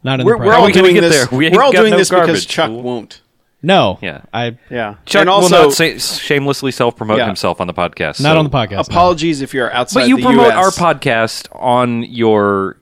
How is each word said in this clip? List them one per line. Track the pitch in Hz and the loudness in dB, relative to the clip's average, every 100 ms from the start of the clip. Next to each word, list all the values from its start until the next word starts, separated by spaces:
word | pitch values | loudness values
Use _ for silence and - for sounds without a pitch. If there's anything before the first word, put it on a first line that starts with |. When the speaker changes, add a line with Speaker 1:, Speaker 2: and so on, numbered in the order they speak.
Speaker 1:
Not | 131 131 | -4 0
in | 180 | 2
Speaker 2:
We're, | 233 | 2
Speaker 1:
the | |
Speaker 2:
we're | 196 | 2
all | |
Speaker 3:
How | 233 | 4
are | 220 | 4
we | |
gonna | 185 190 | 4 4
Speaker 2:
doing | 175 | 4
Speaker 3:
get | |
Speaker 2:
this. | 170 151 120 | 4 2 2
Speaker 3:
there? | 127 | 0
We | 160 | 2
Speaker 2:
We're | 185 | 4
all | 269 | 4
Speaker 3:
ain't | |
got | 180 | 4
Speaker 2:
doing | 220 | 4
Speaker 3:
no | 175 | 2
Speaker 2:
this | 185 | 2
because | 185 170 | 2 2
Speaker 3:
garbage, | 101 - | 0 -4
Speaker 2:
Chuck | - 151 | -4 -4
Speaker 3:
fool. | 113 | -4
Speaker 2:
won't. | 123 120 104 - _ _ _ _ | -8 -8 -10 -20 _ _ _ _
Speaker 1:
No. | 151 190 117 87 | 0 2 2 -2
Speaker 3:
Yeah. | 95 71 - | -10 -12 -12
Speaker 1:
I | - 120 117 _ | -8 -8 -10 _
Speaker 2:
Yeah. | 123 110 101 - | -8 -8 -10 -4
Speaker 3:
Chuck | - | 0
Speaker 2:
And | 180 | 2
Speaker 3:
will | 196 | 2
Speaker 2:
also | 180 175 | 4 4
Speaker 3:
not | 151 | 4
sa-, | 139 165 110 - - | 2 -2 -2 -10 -8
shamelessly | - 143 139 135 135 | -4 -4 -2 -4 -6
self-promote | 123 120 - 107 107 | -4 -6 -6 -4 -2
Speaker 2:
Yeah. | 113 | -2
Speaker 3:
himself | 95 98 85 | -4 -6 -4
on | 90 | -6
the | |
podcast, | 87 87 - 80 - | -4 -6 -4 -8 -2
Speaker 1:
Not | 143 | 0
Speaker 3:
so | 160 | 2
Speaker 1:
on | |
the | 151 | 0
podcast, | 135 110 | -2 -4
no. | 98 | -6
Speaker 2:
Apologies | 151 170 180 170 165 147 | -4 0 0 0 -4 -4
if | 135 | -6
you're | 135 113 | -4 -4
outside | 120 123 220 | -4 -2 0
Speaker 3:
But | 247 | 2
you | 262 | 2
Speaker 2:
the | |
Speaker 3:
promote | 254 - 233 | 2 4 4
Speaker 2:
U | |
S. | 220 190 185 | 4 0 0
Speaker 3:
our | 175 | -2
podcast | 147 143 113 113 - - | 0 -2 0 -2 -4 -16
on | - 127 123 123 117 | -8 -2 0 0 -4
your | 117 120 113 107 101 98 95 - | -8 -2 2 2 2 0 -4 -8